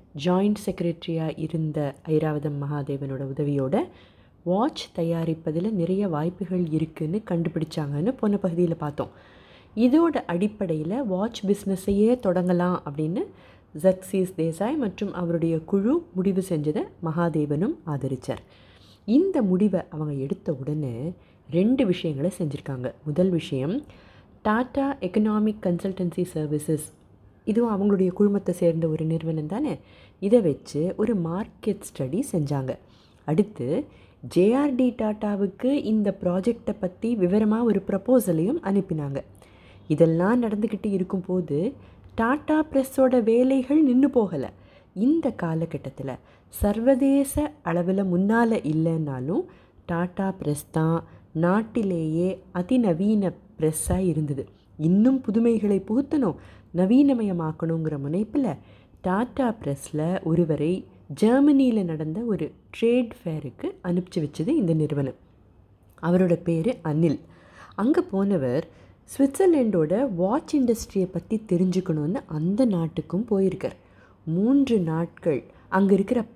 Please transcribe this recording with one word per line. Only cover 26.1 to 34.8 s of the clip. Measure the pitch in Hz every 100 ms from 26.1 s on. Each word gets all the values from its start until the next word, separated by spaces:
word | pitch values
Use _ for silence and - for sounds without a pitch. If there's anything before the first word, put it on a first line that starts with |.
| 165 175
சர்வீசஸ், | 165 151 151 147 156 - - _ _ - _ -
இதுவும் | 214 240
அவங்களுடைய | 202 202 196 185
குழுமத்தை | 180 208 202 196
சேர்ந்த | 180 170 165 165
ஒரு | 156 160
நிறுவனம் | 160 160 160 151
தானே, | 196 294 160 - - - _
இதை | 196 240
வச்சு | 190 135 - 139 170 -
ஒரு | 214 214
மார்க்கெட் | 165 175 220 - - 196
ஸ்டடி | - - 131 175 285
செஞ்சாங்க. | 185 143 143 131 120 - - _ _ -
அடுத்து, | 160 214 - 120 175 302 - - _
ஜே | 127 165 190
ஆர் | 247 294
டி | 247